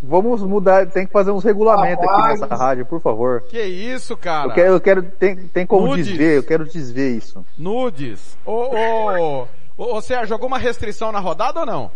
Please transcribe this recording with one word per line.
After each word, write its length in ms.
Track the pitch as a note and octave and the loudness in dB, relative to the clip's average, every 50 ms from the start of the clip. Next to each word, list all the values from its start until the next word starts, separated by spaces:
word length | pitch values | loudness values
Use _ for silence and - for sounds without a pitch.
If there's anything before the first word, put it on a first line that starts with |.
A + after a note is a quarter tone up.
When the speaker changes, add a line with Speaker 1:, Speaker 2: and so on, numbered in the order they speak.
| - | -2
Speaker 1:
Vamos 400 | B2+ D3 F3+ G3 A#3 B3 A3+ G3+ | 2 0 2 2 2 0 0 0
mudar, 420 | F#3+ G3 G#3 F#3 F#3+ F#3+ F#3+ G3 F#3 | 0 0 2 4 4 4 4 4 2
tem 200 | - F#3 F#3+ F#3+ | 0 -2 -2 0
que 40 | |
fazer 200 | - G#3 G3 F#3+ | 2 2 2 2
uns 120 | G3+ G3 F3+ | 0 0 2
regulamentos 600 | A3+ G#3 G3 G#3+ A3 A3 G3+ G3 F3 F3+ F3 F3 | 0 2 2 4 4 4 4 2 0 0 0 0
aqui 100 | F3+ G3 G#3 | 2 2 2
Speaker 2:
Rapaz. 200 | A3 A3+ A3 G#3 | 2 2 0 0
Speaker 1:
nessa 140 | - - - | -2 -2 -2
rádio, 300 | A#2+ B2+ C3 C3+ B2 B2 | 0 0 0 0 0 -2
por 160 | - E3+ E3 | -2 -2 -2
favor. 400 | - D#3 A#2 G#2+ A#2+ B2+ B2+ A#2 A2 - | 0 0 0 0 0 0 0 0 -2 -2
Speaker 3:
Que 120 | - A3+ A3 | -4 -4 -4
isso, 520 | G3 F#3 F3+ G3+ A#3+ B3+ B3+ - - A#3 | -4 -4 -4 -4 -4 -4 -4 -4 -4 -4
cara? 340 | - - F3+ D#3+ D#3 C#3+ C3 | -4 -4 -2 -2 -2 -2 0
Speaker 1:
Eu 40 | A#2 | 2
quero, 200 | C#3 F3 F#3 F#3+ | 4 4 6 4
eu 60 | F3 | 4
quero, 220 | - G3 G3 F#3+ F3+ | 4 4 4 4 2
tem, 320 | F3 - - - F#3+ G3 F#3 F#3 F3 | -2 -2 0 0 0 0 0 -2 -2
tem 180 | - F3 F3+ | -2 -2 0
como 220 | F#3 A3+ F#3+ G3+ B3 | 2 2 2 2 2
Speaker 3:
Nudes. 180 | C#4 F#3 D#3+ C3 | 0 0 0 -2
Speaker 1:
desver, 300 | F#3+ D#3 C#3+ E3 D#3 C#3 | 0 2 2 4 4 2
eu 60 | B2+ | 2
quero 220 | - D#3+ E3 D#3+ | 2 0 0 0
desver 500 | D3 - E3+ D3 B2 A#2 B2+ C#3 C3+ A#2+ A2 | 0 -2 -2 -2 -2 -2 0 0 0 0 0
isso. 260 | G#2+ - - G2+ F#2 - - - | -2 -2 -2 -2 -2 -2 -2 -2
Speaker 3:
Nudes. 800 | D3+ F3+ G#3+ B3 C4 B3 F#3+ C#3 C#3+ B2 G#2 F#2 - - - - - | -2 -2 -2 -2 -2 -2 -2 -2 -2 -2 -2 -2 -2 -2 -2 -2 -2
Ô, 60 | - | -2
ô, 960 | G#3 A3+ A#3+ C4 C4 G#3+ A3+ A3+ A3+ A3 A3 G#3+ G3 F3+ E3+ D#3+ C#3+ C3+ B2 A2+ - - - - - - | -2 -2 -2 -2 0 0 0 0 0 0 0 0 0 0 0 0 0 -2 -2 -2 -2 -2 -2 -2 -2 -2
ô, 180 | F#3+ A#3 A#3+ | -2 -2 -2
ô, 60 | A3 | -2
Sérgio, 320 | - - B3+ B3 A#3 G3+ A3+ | -2 -2 -2 -2 0 -2 -2
alguma 220 | G#3+ G#3+ B3+ C4+ B3+ | -2 -2 -2 -2 0
restrição 520 | G#3+ B3 A#3 - - G#3+ G3+ - A3 A3 | 0 0 -2 -2 -2 -2 -2 -2 -2 -2
na 80 | G#3+ G3+ | -2 -2
rodada 420 | F#3+ F#3 D#3+ - G#3+ B3+ D4 E4 | -2 -2 -2 -2 -2 -2 -2 -2
ou 40 | E4 | -2
não? 240 | C4+ G3+ D#3 B2 G2 - | -2 -2 -4 -4 -4 -4